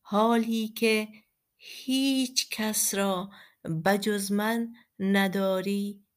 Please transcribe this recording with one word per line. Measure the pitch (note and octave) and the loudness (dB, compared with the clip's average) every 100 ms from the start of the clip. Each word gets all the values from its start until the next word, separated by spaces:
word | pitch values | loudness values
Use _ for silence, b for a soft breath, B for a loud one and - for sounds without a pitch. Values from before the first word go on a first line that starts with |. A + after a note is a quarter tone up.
حالی | - G3+ A3 A#3 A3+ A3+ A3 | -2 2 4 4 2 -2 -4
که | A3 A3+ A3 G#3+ G#3+ B _ _ _ | 0 2 2 -2 -12 B _ _ _
هیچ | - - - C4 C4+ C4 B3+ C4 - | -20 -14 -2 0 2 2 0 -2 -4
کس | - G#3+ G#3+ - | -4 -4 -2 -2
را | G3 G3 F#3 G3 B B B | 0 0 -2 -4 B B B
به | - D#3+ F3 G3+ | -6 -2 2 2
جز | G3+ G#3 G3 | 2 -2 -2
من | G3+ G#3+ A#3 A#3 B B _ | -2 0 -2 -4 B B _
نداری | F#3+ G3 G3 F#3+ F#3+ F#3 F#3 G3+ G3+ G3+ _ | 0 2 2 2 0 0 0 -2 -4 -10 _